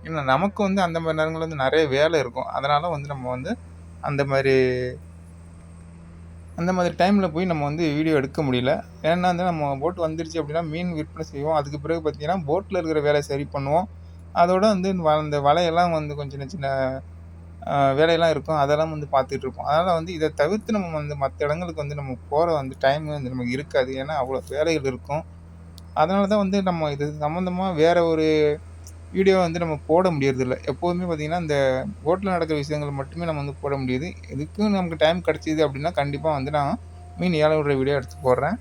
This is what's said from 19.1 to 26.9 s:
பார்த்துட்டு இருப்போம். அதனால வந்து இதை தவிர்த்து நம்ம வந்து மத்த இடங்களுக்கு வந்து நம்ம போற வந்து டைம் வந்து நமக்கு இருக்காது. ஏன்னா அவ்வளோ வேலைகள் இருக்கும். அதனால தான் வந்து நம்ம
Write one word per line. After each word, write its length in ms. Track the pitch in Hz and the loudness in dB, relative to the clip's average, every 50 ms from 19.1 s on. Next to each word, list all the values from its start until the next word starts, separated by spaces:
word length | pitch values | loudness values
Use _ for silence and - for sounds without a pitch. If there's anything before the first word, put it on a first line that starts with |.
பார்த்துட்டு 340 | 147 135 131 - 139 131 131 | 0 0 0 0 -4 -6 -6
இருப்போம். 220 | 131 - - - | -8 -8 -6 -2
அதனால 280 | 139 143 160 175 190 175 | 2 2 2 4 2 0
வந்து 180 | 160 160 175 | 0 -2 -6
இதை 160 | 185 156 156 151 - | -4 -2 -2 -2 2
தவிர்த்து 380 | - 143 160 202 214 - - | 2 2 2 2 -2 -2 -2
நம்ம 200 | 220 208 185 170 | -2 -2 -2 -2
வந்து 240 | 160 151 147 147 147 | -4 -6 -6 -6 -4
மத்த 220 | 143 139 135 - - | -4 -4 -4 -2 -2
இடங்களுக்கு 420 | 147 143 151 165 180 170 160 156 | -2 -2 -2 -2 -4 -6 -6 -6
வந்து 120 | 143 143 147 | -6 -6 -6
நம்ம 220 | 147 139 135 127 117 - - | -8 -6 -8 -10 -10 -8 -2
போற 180 | 139 151 170 175 | 0 2 2 2
வந்து 240 | 160 147 135 131 131 - | 0 -2 -2 -6 -6 0
டைம் 280 | - 135 139 156 156 | 2 2 2 2 -2
வந்து 240 | 151 151 147 135 123 | -6 -6 -6 -6 -6
நமக்கு 220 | 127 127 123 120 | -6 -4 -4 -2
இருக்காது. 400 | 123 135 147 - - 143 127 131 131 | -4 -4 -6 0 0 0 0 0 -2
ஏன்னா 220 | 131 135 147 160 143 | -6 -6 -4 -2 -4
அவ்வளோ 220 | 127 127 135 127 - - | -2 -2 -4 -6 -6 -6
வேலைகள் 400 | 131 143 156 170 165 151 131 135 | -4 0 0 2 2 0 0 -2
இருக்கும். 360 | 127 120 - - - - 85 - - - - - - - - - - - - - - | -4 -4 -8 -6 -6 -6 -6 -10 -18 -20 -20 -20 -20 -20 -20 -18 -18 -18 -18 -6 2
அதனால 300 | - 156 165 190 202 202 | 2 2 4 4 2 2
தான் 120 | 190 214 208 | 2 2 2
வந்து 200 | 202 190 190 202 | 2 2 0 2
நம்ம 280 | 190 185 170 165 156 151 | 2 0 0 0 -2 -2